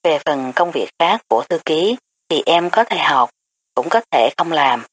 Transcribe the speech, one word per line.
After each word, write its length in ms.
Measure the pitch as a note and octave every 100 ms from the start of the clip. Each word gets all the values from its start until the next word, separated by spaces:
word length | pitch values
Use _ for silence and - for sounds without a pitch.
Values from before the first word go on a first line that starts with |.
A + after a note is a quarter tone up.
Về 160 | F3 D3 -
phần 280 | C#3+ C3 B2+
công 160 | F3
việc 180 | D3 G2 _
khác 220 | E3+ A3 _
của 160 | A#2 -
thư 100 | E3+ -
ký 320 | D#3 F#3+ B3 _ _ _
thì 140 | D3+ -
em 240 | E3+ F3
có 140 | G#3+
thể 140 | A#3 F3+
học, 320 | D3+ C#3 A#2+ _ _ _ _ -
cũng 140 | D3+
có 120 | A3+ -
thể 180 | C#3 A#2 -
không 140 | E3+
làm. 340 | D#3+ C3+ A#2+ G#2+